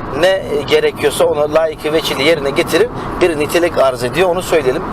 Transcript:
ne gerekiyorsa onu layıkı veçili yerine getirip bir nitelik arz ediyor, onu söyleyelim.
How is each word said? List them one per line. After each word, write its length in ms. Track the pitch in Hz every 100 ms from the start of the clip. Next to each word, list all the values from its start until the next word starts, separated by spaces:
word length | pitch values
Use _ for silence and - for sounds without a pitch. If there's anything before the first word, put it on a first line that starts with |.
| - 131
ne 220 | 180 190 151 147 135
gerekiyorsa 580 | 151 151 - 143 -
onu 300 | 175 151 151
layıkı 380 | 156 160 151 151
veçili 300 | 160 - 139
yerine 280 | 143 165 139
getirip 400 | 143 165 160 240 - - -
bir 180 | 175 151
nitelik 400 | 147 175 175 -
arz 260 | 135 123
ediyor, 240 | 123 131 185
onu 140 | 175
söyleyelim. 400 | - 165 131 151 -